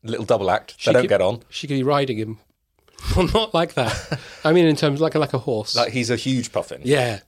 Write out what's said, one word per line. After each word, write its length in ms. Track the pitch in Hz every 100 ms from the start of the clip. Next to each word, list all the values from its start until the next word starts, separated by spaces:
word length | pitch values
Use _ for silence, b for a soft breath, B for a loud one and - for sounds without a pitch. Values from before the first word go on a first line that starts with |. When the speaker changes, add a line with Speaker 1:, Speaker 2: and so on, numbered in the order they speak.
Speaker 1:
Little 220 | 113 113 107
double 260 | 113 95
act. 240 | 104 - -
Speaker 2:
She 120 | -
Speaker 1:
They 20 |
don't 80 | 123
Speaker 2:
could, 60 | 123
Speaker 1:
get 120 | 98
on. 200 | 92 117 _
Speaker 2:
she 160 | - 143
could 80 |
be 100 | 135
riding 340 | 127 143 135 110
him. 180 | 110 110
<laughs> 720 | _ _ _ _ _ - - 185
Well, 120 | 180
not 200 | 226 220 165
like 180 | 170
that. 460 | - 120 - - 135 -
Speaker 1:
<laughs> 120 | -
Speaker 2:
I 80 | 156
mean, 160 | 175 165
in 80 | 147
terms, 260 | 151 139
like, 140 | 160 156
like 180 | 147
a 40 | 135
horse. 340 | 143 110 110 120
Speaker 1:
Like, 180 | 117
he's 180 | 123 113
a 40 | 123
huge 340 | 131 127 113
puffin. 300 | - - 64
Speaker 2:
Yeah. 380 | 90 143 123 101